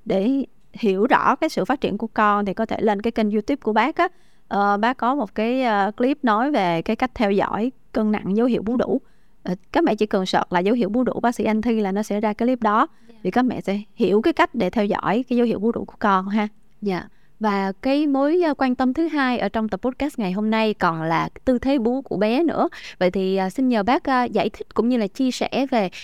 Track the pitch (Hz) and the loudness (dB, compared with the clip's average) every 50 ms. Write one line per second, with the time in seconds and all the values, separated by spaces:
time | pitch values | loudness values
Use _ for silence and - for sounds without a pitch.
0 | - - 185 196 196 247 269 277 - - - - - - - - - 202 185 190 | -4 -2 0 0 2 2 0 0 -2 -6 -10 -18 -20 -20 -10 -2 0 0 2 2
1 | 214 262 226 - - - 254 - 320 320 - - 190 - 190 - - - 190 202 | 2 4 4 4 4 2 2 2 -2 -2 -2 -2 -2 -2 -2 -2 -2 -2 -2 -4
2 | 226 220 - - 214 208 202 202 208 202 180 - 226 - - - - 220 202 196 | -6 -6 -2 0 2 2 2 0 0 -4 -4 -4 -4 -4 -2 -2 0 0 0 0
3 | 214 233 - 233 220 208 208 214 - - 285 - - 220 214 226 220 285 - - | -2 -4 -2 0 -2 0 0 -2 -2 -2 -4 -2 -2 0 2 2 2 2 0 0
4 | 339 370 - - - - - - - - - 196 202 202 202 202 220 240 262 - | 0 -2 -2 -8 -20 -20 -20 -20 -12 -4 -2 0 2 2 2 2 0 0 0 0
5 | 233 240 277 294 214 - - 214 220 233 254 262 262 233 214 202 190 214 208 - | -2 -2 0 -2 -4 -4 -4 -4 -2 0 0 0 0 0 0 0 0 -2 -2 0
6 | 247 269 294 - - 233 208 214 254 294 294 220 190 175 170 165 - - 226 - | 0 0 0 0 0 2 2 2 2 2 2 2 2 2 0 0 0 -2 -2 -2
7 | 254 247 - - 220 202 202 190 - - - 196 220 262 - - - - - 226 | -2 -4 -2 -2 0 2 2 2 0 0 -2 -4 -4 -4 -6 -8 -16 -8 -4 -2
8 | 214 214 214 - - 180 196 220 247 262 233 - 185 220 247 240 - - 202 285 | 0 0 0 -2 -2 -2 0 2 2 2 0 0 -2 -2 -2 -2 0 0 0 -2
9 | - - - - - - - - - 185 180 - - - - 311 339 - 214 - | -4 -8 -16 -20 -20 -20 -20 -14 -8 -8 -8 -8 -10 -2 0 2 2 2 2 0
10 | 214 - - 196 185 - - 233 - - 180 175 180 202 254 240 202 190 208 254 | 0 0 0 0 0 0 0 0 0 0 0 0 2 2 2 2 0 0 0 0
11 | 254 233 - - 240 240 240 - 214 214 214 220 214 240 226 220 208 190 190 208 | 0 0 -2 0 0 0 0 0 0 0 0 0 0 0 0 0 0 0 -2 -2
12 | 214 - 202 208 220 214 208 - 233 247 262 240 226 208 208 226 - - - - | -2 -2 -2 -2 -2 -2 -2 0 0 0 0 0 0 2 2 2 2 0 -4 -12
13 | - - - - - 180 185 240 254 247 - - - 190 196 202 208 - - - | -20 -20 -18 -6 -6 0 0 2 2 2 0 -2 -4 -4 -4 -4 -6 -10 -4 -2
14 | 233 170 190 214 240 339 311 - 339 - - 233 190 180 - 226 202 208 - - | 0 2 2 4 4 2 2 2 0 0 0 -2 -2 0 0 0 0 0 -2 -2
15 | - 165 185 247 262 - 247 240 240 226 185 - 202 233 - 214 202 - - - | -2 0 0 -2 -2 0 0 0 2 0 0 0 0 -2 -2 -2 -6 -10 -6 -2
16 | - 208 190 185 185 202 202 220 208 208 - - - - - - 208 202 185 165 | 0 2 2 2 0 0 -2 -2 -2 -2 -6 -12 -20 -20 -16 -8 -4 -4 -4 -4
17 | - - - - - - - - 214 214 202 196 196 190 190 - - 262 277 294 | -6 -10 -16 -20 -20 -20 -10 -4 -2 0 0 0 -2 -2 -4 -4 -2 0 0 2
18 | 311 294 269 269 277 294 330 370 349 311 277 - 262 254 247 - 262 254 254 320 | 2 2 2 2 2 2 2 2 2 2 0 0 0 0 0 2 0 0 2 0
19 | 330 311 302 285 262 254 247 - - 202 - 226 220 214 - 190 - 254 254 - | -2 0 0 0 0 0 0 0 -2 -2 -2 -2 -2 -2 -4 -4 -4 -4 -4 -4
20 | 277 294 - 247 214 180 180 214 214 220 220 220 220 214 202 - 196 170 165 160 | -6 -6 -4 -4 -4 -2 -2 -2 -2 0 0 2 0 0 0 0 0 0 0 0
21 | 160 160 165 156 156 156 - - - 262 254 240 - 269 277 277 214 240 247 269 | -2 0 0 0 -2 -2 -6 -4 -2 0 0 0 0 0 0 2 2 0 -2 -2
22 | 269 - - 180 208 214 233 277 339 285 - - 262 349 - - - - - - | -4 -4 -2 0 0 2 2 2 2 0 0 0 -2 -2 -4 -8 -16 -18 -4 0
23 | 180 180 - 196 190 190 190 190 190 190 - - 262 254 240 214 190 226 269 359 | 0 0 0 0 0 0 0 0 -2 -2 -2 0 0 2 2 2 2 2 0 0
24 | - 285 262 247 247 - 190 202 - 220 - - - - - - 214 240 254 233 | 2 0 0 0 0 0 0 0 0 0 -4 -8 -12 -4 -2 -2 0 2 0 0
25 | 208 196 - - 262 254 - - - - - 226 277 262 262 226 190 180 - - | 0 -2 -2 -2 -2 -2 -2 -2 -4 -2 -2 -2 -2 0 0 0 0 -2 -4 -10